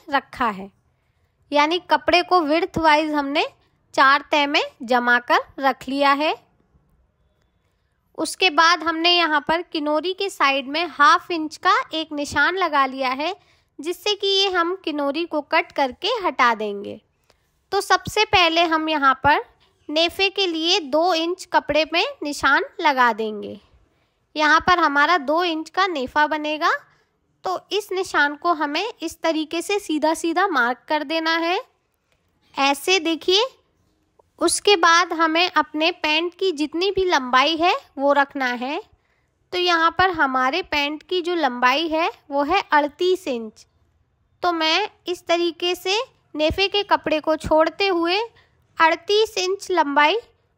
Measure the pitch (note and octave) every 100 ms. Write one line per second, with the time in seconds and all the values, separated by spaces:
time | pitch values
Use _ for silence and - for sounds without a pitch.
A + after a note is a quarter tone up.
0 | - C#4 - - A#3+ F#3+ G3 _ _ _
1 | _ _ _ _ - C#4+ D4+ F4 - D4+
2 | - F4 F4 F4+ D4 D#4+ F#4 - D#4+ D4+
3 | D#4 D4 C#4 D4 B4+ _ _ _ _ -
4 | C4+ C#4+ C#4+ D#4 C#4+ D#4 C#5+ - A3+ B3
5 | A#3+ A#3+ A#3+ F4+ C5+ - C4+ B3 - C#4
6 | C#4 C#4 D#4 G#4 _ _ _ _ _ _
7 | _ _ _ _ _ _ _ _ _ _
8 | _ - D#4+ - F#4+ D4 E4 F4 D#4+ D#4+
9 | E4+ F4 E4 D4+ C#4 D#4+ E4+ D#4+ D4 D4+
10 | E4 F#4+ G4 - C#4+ C4+ B3+ D4+ F4 B3+
11 | D4 F4 - E4+ D#4 - F#4 G#4+ B4+ D#4+
12 | C#4 D4 C#4+ D4 D4 F#4 F4 C#4+ C4+ C4
13 | C4 C4 D#4+ F#4+ _ _ _ - D4+ F4
14 | G#4 G4+ G4 G4 G4 F4+ E4+ F#4+ - D4
15 | C#4 C#4+ E4+ D4+ C#4+ D#4+ E4+ - C4+ B3
16 | F#4+ A#4+ F4+ C4 B3 A3 G#3+ G3+ G#3 G#3
17 | _ _ _ _ _ _ - G4 - F#4
18 | - - G#4+ G4 E4+ E4 E4+ D#4+ D#4 D#4
19 | C#4 C4 C#4+ E4 A#4+ _ _ _ - D4+
20 | E4+ E4+ G4 G4 F#4+ D#4+ E4 F#4+ C#4+ D4+
21 | F4 E4 E4 F#4 - D#4 D4 D4 D4+ E4
22 | A#4+ C#5 D4 C#4+ C#4 D4 A#4 - D#4+ C4
23 | A#3+ G#3+ A3 G#3+ G3+ G#3 _ _ _ _
24 | _ _ _ D4+ D4+ D#4+ F#4 F4 D#4+ C#4+
25 | D4 F4 C4 D#4+ F4+ D#4 D#4+ - F#4+ D#4
26 | B3 D4+ D4+ D4+ D4+ D4+ E4+ C#5+ - _
27 | _ _ _ _ - F4+ - G4 - F#4
28 | F#4 E4 D4 D4 F4 D#4 D4 D4+ G#4+ -
29 | D#4+ - E4 D#4 D4+ E4 - G4+ - D#4
30 | D4+ D#4+ E4+ E4 G4 C#4 A#3 B3 - D4+
31 | C#4+ E4 D#4+ E4 E4 F#4+ - _ _ _
32 | _ _ _ _ _ - C#4 C#4+ - F#4
33 | D#4+ D#4+ - F#4+ C5 _ _ _ _ _
34 | _ _ _ - E4+ - G4+ G4+ E4+ E4
35 | F4 E4 E4 D#4+ F4+ D#4 D4+ D4+ E4 F4
36 | D4+ D#4 F4 - F#4+ C#4+ D4+ E4 G4 G4
37 | F#4 D#4 B3+ B3+ C#4+ D#4+ F4 B4+ - -
38 | C#4 C#4+ C#4+ C#4 C4 B3 B3 E4 - _
39 | _ _ _ _ - F4+ F4+ E4+ E4 E4
40 | F#4+ E4 C#4 C4 B3+ D#4+ F4+ D4 C#4+ D4+
41 | - F#4 E4 F4 C#4+ B3 B3 C#4 E4 D#4
42 | F4+ - - C#4 C#4+ G4 - D4+ D4 -
43 | F4+ F#4 D#4 A#3+ A3 - - _ _ _
44 | _ _ _ - F4+ E4 D#4+ E4 G#4 _
45 | - F4 - E4+ F4 D#4+ F4 F4+ F#4 G#4
46 | C5 _ _ D4 D#4 E4 G4 G4+ G4+ D#4
47 | D#4 D4+ D#4+ D#4 - D#4 D#4+ D#4+ G4 E4+
48 | E4+ F#4+ A#4 _ _ _ _ - D#4+ E4
49 | E4 G#4 A4 - F#4 G4 - F4+ C#4+ C#4+
50 | D4+ G#4+ - _ _